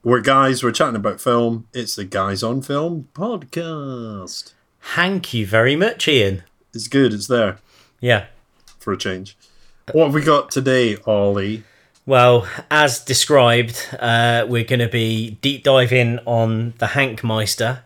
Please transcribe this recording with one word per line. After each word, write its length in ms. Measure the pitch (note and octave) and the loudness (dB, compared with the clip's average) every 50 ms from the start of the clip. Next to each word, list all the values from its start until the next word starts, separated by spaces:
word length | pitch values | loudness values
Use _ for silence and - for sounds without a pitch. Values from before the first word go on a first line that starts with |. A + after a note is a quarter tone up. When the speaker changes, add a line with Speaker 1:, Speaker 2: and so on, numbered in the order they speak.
| _ | _
Speaker 1:
We're 160 | A#2 B2 A#2+ | 2 2 2
guys, 420 | G#2+ C3 C3+ C3+ C3+ C3+ C3 B2 B2+ | 4 4 4 4 4 2 0 0 -2
we're 80 | A#2+ | -2
chatting 240 | A2 - - C3+ A#2 | 0 0 0 0 0
about 240 | A2 G2+ G#2+ F#2+ - | -2 -4 -4 -6 -2
film. 460 | - C3 A#2+ A#2+ A#2 A#2 A#2 A2+ A2+ _ _ | -2 0 2 2 2 0 -2 -6 -10 _ _
It's 220 | B2+ A2+ G#2 - | -10 -8 -8 -8
the 100 | - G2+ | -10 -10
Guys 380 | F#2 - G2 F#2+ G2 G2 F#2+ A2+ | -6 -4 -4 -2 -2 -4 -4 -4
on 180 | A2+ B2 C3+ | -4 -4 -6
Film 460 | C3 - C#3+ C#3+ D#3 E3+ E3+ D#3+ B2+ _ _ | -6 -4 -4 -4 -4 -4 -6 -8 -10 _ _
podcast. 1400 | D3+ F#3 A#3 A#3 F#3 D3 C3 - E3 E3+ E3 D#3+ D3+ C#3+ C3+ C3 A#2+ A#2 A2 G#2+ G2 F#2 F2 - - - - _ _ _ _ _ _ | -8 -6 -6 -6 -8 -10 -10 -10 -10 -8 -8 -10 -10 -10 -10 -10 -10 -10 -10 -12 -12 -12 -12 -14 -14 -16 -18 _ _ _ _ _ _
Speaker 2:
Thank 520 | - - - E3 F3 F#3 G3 F3+ - - - | -14 -6 -2 -2 0 0 -2 -4 -6 -4 -4
you 140 | A#2 G#2+ | -4 -2
very 280 | F#2+ G#2+ A2 A#2 C3 C#3 | 0 2 2 4 4 2
much, 320 | D#3 F#3+ A3+ A#3 - - | 2 0 -2 -2 -2 0
Ian. 360 | D#3+ D3+ B2 G2+ G2 F#2+ F2+ F2+ _ _ _ _ _ _ | 2 4 4 4 2 0 -4 -10 _ _ _ _ _ _
Speaker 1:
It's 140 | A#2 G#2+ | -14 -12
good, 240 | - C3+ C#3 C3+ A#2+ G#2+ | -2 2 2 2 2 2
it's 140 | G2+ F#2+ | -2 -4
there. 300 | - B2 A#2+ A2 G2 F#2 - _ _ _ _ _ _ _ _ | -2 0 0 0 0 -2 -8 _ _ _ _ _ _ _ _
Speaker 2:
Yeah. 260 | A#2+ B2 A#2 G#2 G2+ - - _ _ _ _ _ _ - - | 0 2 2 2 0 -6 -20 _ _ _ _ _ _ -20 -20
Speaker 1:
For 160 | _ - - G2 | _ -8 -6 -6
a 40 | |
change. 380 | F2+ - G#2 F#2+ F#2 G2 G2+ - _ _ _ _ _ _ - _ _ _ - - | -4 -4 -6 -6 -8 -12 -16 -20 _ _ _ _ _ _ -20 _ _ _ -2 2
What 120 | D#3 E3 | 2 2
have 80 | C#3+ C#3 | 4 2
we 80 | D#3 | 0
got 300 | C#3+ D#3+ D3 C#3+ - - | 2 2 2 2 0 -2
today, 460 | - C#3 C3+ C3 C3 B2+ B2 A2+ G#2 G#2 _ | -6 -2 0 2 2 2 2 0 -2 -4 _
Ollie? 580 | A#2 G#2+ G2+ G2+ G2+ G2+ G2+ G2 G2+ G#2+ G#2+ G#2+ _ _ _ _ _ _ _ _ | 0 2 2 2 0 0 -2 -4 -4 -6 -8 -12 _ _ _ _ _ _ _ _
Speaker 2:
Well, 400 | - C3+ B2 B2 B2 B2 A#2+ A#2 - - - - _ | 2 4 6 6 6 6 4 2 -4 -12 -14 -6 _
as 300 | D3 D3+ D3+ C#3 A#2+ - | 2 4 4 4 2 -4
described, 840 | - - B2+ - - - D3+ C#3 B2 A#2+ A#2 A#2+ A#2+ A#2 A#2 - - - - - | -4 -2 -2 -2 2 4 4 6 6 6 4 2 0 -2 -6 -12 -12 -12 -10 -6
uh, 460 | A#2+ A#2 A#2 A#2 A#2+ A#2 A#2 A#2 A2+ | -2 0 2 2 2 2 2 0 0
we're 160 | A2+ B2 A#2 A2+ | 0 -2 -2 0
gonna 240 | - C3+ A#2+ A#2+ A2 | 0 0 0 0 0
be 420 | B2 A#2+ A2+ A2+ A2+ A2 A2+ A#2 G#2 - | 0 -2 -2 0 -2 -4 -4 -8 -10 -4
deep 220 | - C#3 C#3+ B2+ - | -4 -4 -4 0 2
diving 560 | C#3 C3+ C3 B2+ A#2+ B2+ B2+ A#2+ A#2 A#2+ A#2+ - | 4 4 6 4 4 2 2 2 2 0 -4 -2
on 500 | A2+ A#2+ A2+ A2+ A2+ A2+ A2 A#2 A#2+ A2+ | -2 0 2 2 2 0 -2 -4 -6 -4
the 100 | - A#2 | -4 -6
Hankmeister 920 | G#2 - C#3 C3+ B2+ A2 G#2+ - A#2 A2 A2 G#2+ G2+ - - A#2 B2 B2+ B2 _ | -2 0 0 -2 -2 -4 -6 -4 -2 -2 -2 -2 -2 -2 -2 -2 -2 -2 -6 _